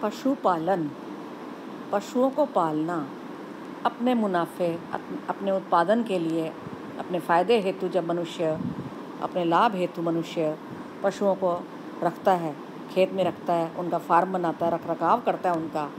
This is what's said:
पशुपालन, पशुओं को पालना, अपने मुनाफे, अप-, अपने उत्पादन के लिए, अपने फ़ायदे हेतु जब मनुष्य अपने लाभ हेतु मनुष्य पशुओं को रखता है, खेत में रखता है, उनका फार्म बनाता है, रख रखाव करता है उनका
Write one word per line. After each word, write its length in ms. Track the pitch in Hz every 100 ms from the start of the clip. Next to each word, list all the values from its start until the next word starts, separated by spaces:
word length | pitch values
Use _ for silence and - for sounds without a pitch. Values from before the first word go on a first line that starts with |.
पशुपालन, 840 | 214 - 262 277 208 170 165 190 151 - - - - - - - - - -
पशुओं 380 | 202 202 247 262
को 160 | 262 285
पालना, 500 | 196 165 151 160 175 139 - - - - - - - -
अपने 280 | - 240
मुनाफे, 540 | 240 208 180 165 - 175 165 -
अप-, 360 | - - 185 -
अपने 220 | 185 196
उत्पादन 520 | 190 190 175 170 226
के 160 | 220 185
लिए, 320 | 165 165 160 - - - - -
अपने 200 | - 180
फ़ायदे 400 | 160 170 180 233
हेतु 280 | 190 - 185
जब 200 | 175 170
मनुष्य 500 | 175 165 - 160 156 - - - - - -
अपने 220 | 160 185 170
लाभ 300 | 170 233 196
हेतु 260 | 175 -
मनुष्य 540 | 170 165 165 - 156 156 - - - -
पशुओं 300 | 196 190 202 190
को 160 | 190 175 - - - -
रखता 280 | 170 165 -
है, 200 | 185 165 147 - - -
खेत 220 | 185 185
में 100 | 190
रखता 300 | 175 160 -
है, 180 | 170 165 165
उनका 180 | 175 170
फार्म 340 | 165 175 185
बनाता 320 | 185 170 151 170
है, 60 |
रख 180 | 165 170
रखाव 320 | 160 170 226
करता 300 | 247 180 185
है 60 | 170
उनका 320 | 160 156 147